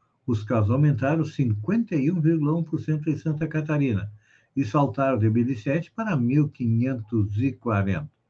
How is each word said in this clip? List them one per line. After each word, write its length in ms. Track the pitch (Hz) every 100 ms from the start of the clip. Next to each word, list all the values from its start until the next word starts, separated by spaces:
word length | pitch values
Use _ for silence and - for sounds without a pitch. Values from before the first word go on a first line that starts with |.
| _ _ -
os 160 | 107
casos 280 | - 117 101
aumentaram 540 | 131 147 113 135 165 -
cinquenta 720 | - 123 104 107 226 233 156
e 140 | 139
um 120 | 180
vírgula 340 | 156 165 147 170
um 80 |
por 160 | 165 151
cento 300 | - 156 151
em 80 | 147
Santa 280 | 160 147 160
Catarina 640 | 156 151 147 139 101 101 - _ _ _ 139
e 80 |
saltaram 540 | 113 151 139 127 135 123
de 120 | 110
mil 160 | 113 120
e 80 | 123
sete 340 | 139 156 165
para 240 | - 220 156
mil 320 | 120 143 147
quinhentos 920 | - 120 113 127 127 107 113 104 104
e 100 | 135
quarenta. 580 | - 120 101 98 85 76 - _